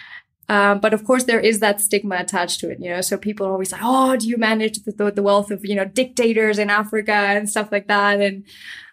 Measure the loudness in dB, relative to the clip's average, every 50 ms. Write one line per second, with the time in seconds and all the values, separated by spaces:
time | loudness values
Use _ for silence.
0 | -20 -20 -20 -20 -20 _ _ _ _ -2 2 4 4 4 4 4 2 0 0 0
1 | 2 2 2 2 2 2 2 2 4 2 2 2 2 2 2 0 0 0 0 0
2 | -2 -2 -4 -4 -4 -2 -2 -2 -2 -2 -4 -6 -6 -8 -8 -8 -8 -6 -4 -4
3 | -4 -4 -4 -4 -4 -6 -6 -4 -4 -2 -2 -2 -4 -6 -6 -4 -2 0 2 2
4 | 4 2 2 0 0 -2 -2 0 0 0 0 0 0 -2 -4 -6 -10 -8 -4 -2
5 | -2 -2 0 0 2 4 4 2 2 0 -6 -8 -6 -4 -2 -2 -2 -2 0 -2
6 | -2 -2 0 0 0 2 2 2 2 2 2 0 0 2 2 0 0 0 -4 -4
7 | -2 0 0 2 2 2 0 0 -2 -2 -4 -4 -4 -2 -4 -4 0 2 2 2
8 | 4 4 2 2 2 0 -2 -4 -12 -18 -20 -20 -20 -18 -18 -20 -20 -20